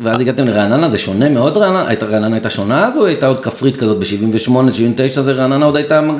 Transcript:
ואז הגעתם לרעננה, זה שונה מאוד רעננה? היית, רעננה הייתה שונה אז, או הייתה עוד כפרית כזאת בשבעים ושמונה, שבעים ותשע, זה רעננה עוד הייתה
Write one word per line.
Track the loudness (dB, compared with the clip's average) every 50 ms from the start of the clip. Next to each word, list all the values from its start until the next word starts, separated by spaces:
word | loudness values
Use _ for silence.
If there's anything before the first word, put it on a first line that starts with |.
ואז | -4 -2 -2 0
הגעתם | 0 0 0 0 0 0
לרעננה, | 2 0 2 2 2 2 2 0
זה | 0 -2
שונה | -2 -2 0 0 2 2
מאוד | 2 2 2 2 2 2
רעננה? | 2 2 2 0 -2 -2
היית, | -2 -4 -2
רעננה | -2 -2 0 0 0 -2
הייתה | -2 -4 -4
שונה | -4 -4 -2 -2 0 0 0 0
אז, | 0 2
או | 0
הייתה | 0 0 0 0 0
עוד | 0 0 -4
כפרית | -8 -6 -2 -2 -2 0 0
כזאת | 0 0 0 0
בשבעים | -2 -4 -4 -2 -2 0 0
ושמונה, | 0 0 0 2 2 2 2 2
שבעים | 2 0 0 0 0
ותשע, | 0 0 0 0
זה | 0 0
רעננה | 0 0 0 0 0 2 2
עוד | 2 2
הייתה | 0 0 2 2 2 2 0 0